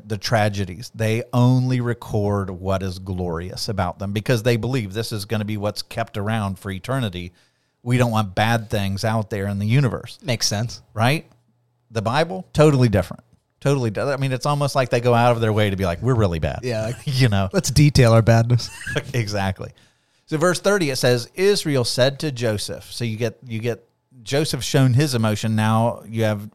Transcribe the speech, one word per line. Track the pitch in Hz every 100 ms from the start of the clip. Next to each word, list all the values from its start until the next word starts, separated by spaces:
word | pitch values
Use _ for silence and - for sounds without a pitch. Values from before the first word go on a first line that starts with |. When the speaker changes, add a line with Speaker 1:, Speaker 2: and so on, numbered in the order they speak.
| 104
Speaker 1:
the | 107
tragedies. | - 113 107 101 95 87 - 113
They | 110 110 -
only | 127 123 127 127 127
record | 120 113 - 110 101 101 95
what | 90 95 95
is | 95 92
glorious | 95 92 90 80 73 - -
about | 98 90 -
them | 101
because | 104 104 120
they | 120 117
believe | 117 135 101
this | 101 110
is | 107 98
gonna | 110 104
be | 107
what's | 104 -
kept | - - 110 110
around | 101 113 101 92
for | 101
eternity. | 92 - 135 110 90 87 _ _ _ _ _
We | 120 123
don't | 123
want | 107 101 90
bad | 107 117 107
things | 107 98 95 113
out | 113 104
there | 104 98
in | 101
the | 104
universe. | 127 131 90 - -
Speaker 2:
Makes | 156 113 -
sense. | 101 117 - _
Speaker 1:
Right? | 104 120 156 - _ _ _ _ _ _
The | 113
Bible, | 104 139 165 190 -
totally | - 151 135 123
different. | 98 - - _ _ _ _
Totally | 139 139 117
di-, | 101 127
I | 135
mean, | 135
it's | 127 147
almost | 143 143 139
like | 127
they | 123
go | 123
out | 117 120
of | 117
their | 110
way | 107 107
to | 95
be | 95
like, | -
"We're | 113
really | 123 101 85
bad." | 76 -
Speaker 2:
Yeah, | 123 110 110
like, | 120
Speaker 1:
<laughs> | -
You | 127 127
know? | 98 98
Speaker 2:
"Let's | 190 -
detail | 120 147 - 117
our | 113
badness." | 110 113 117 120 - - -
Speaker 1:
<laughs> | 147 -
Exactly. | 123 104 104 98 95 - - _ _ _ _ -
So | 156
verse | 180 165
thirty, | 196 202 156
it | 127
says, | 131 123 117 -
"Israel | 190 202 160 135
said | 117 - 131 139
to | 156
Joseph." | 123 117 104 - - -
So | - 120
you | 110
get, | 117 - 127
you | 110
get | 120 110 _ _ _ 131
Joseph | 104 139 160 139
shown | - 143 131
his | 120 151 123
emotion. | 110 107 110 110
Now | 110 110 117 - -
you | 110 110
have | 104 107